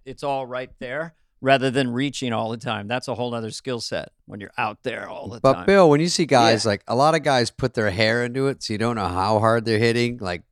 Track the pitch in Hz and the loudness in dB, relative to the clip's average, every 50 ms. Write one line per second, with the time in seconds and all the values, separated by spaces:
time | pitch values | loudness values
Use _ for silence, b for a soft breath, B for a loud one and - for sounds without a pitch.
0 | _ 135 135 - - 143 139 135 131 120 127 127 131 127 - _ 139 123 127 147 | _ -18 -16 -10 -6 -6 -6 -6 -6 -8 -10 -10 -12 -12 -14 _ -12 -10 -8 -8
1 | 165 170 - _ _ _ _ _ 127 131 135 131 127 135 120 139 135 123 120 127 | -8 -10 -12 _ _ _ _ _ 2 4 4 4 4 2 0 0 0 0 -2 -2
2 | 139 143 127 - 135 123 113 110 113 113 117 117 135 127 113 104 101 101 120 127 | -4 -4 -4 -6 -4 -4 -4 -4 -4 -4 -6 -8 -6 -6 -6 -6 -6 -6 -6 -6
3 | - - 120 104 123 123 120 117 113 107 104 - - 131 123 117 - - - 82 | -4 -6 -6 -6 -4 -6 -6 -6 -8 -8 -10 -10 -8 -8 -8 -6 -6 -6 -6 -8
4 | - - _ _ _ - 101 104 98 - - - 120 107 107 - _ 127 110 104 | -8 -10 _ _ _ -18 -16 -14 -14 -12 -6 -6 -6 -6 -6 -8 _ -8 -8 -8
5 | 101 92 92 - - - 120 113 - 135 - - 90 196 196 196 180 156 147 147 | -10 -12 -12 -12 -12 -12 -8 0 2 2 2 4 2 4 6 6 8 6 6 4
6 | 165 175 - - 165 131 139 123 117 113 113 107 107 110 101 101 - - 113 123 | 2 0 0 0 0 4 4 6 6 6 4 4 2 0 -2 -2 -2 -2 0 2
7 | 143 156 165 160 139 151 135 127 117 - - - 135 123 - 120 107 104 87 95 | 4 4 2 2 2 2 2 2 0 0 -2 -4 -4 -2 -2 0 0 0 2 2
8 | 110 110 113 120 120 120 120 135 135 139 127 - - - 110 98 110 120 120 110 | 2 2 2 0 -2 -2 -2 -2 -2 -2 -2 -4 -6 -8 -4 -2 -2 -2 -2 -2
9 | 95 87 87 92 95 104 110 104 110 113 113 117 110 113 110 107 117 117 113 120 | -2 -2 -2 -2 0 2 2 4 4 4 4 2 2 0 2 2 2 2 2 2
10 | 120 120 120 120 107 90 90 85 - _ | 0 0 -2 -4 -6 -6 -6 -6 -10 _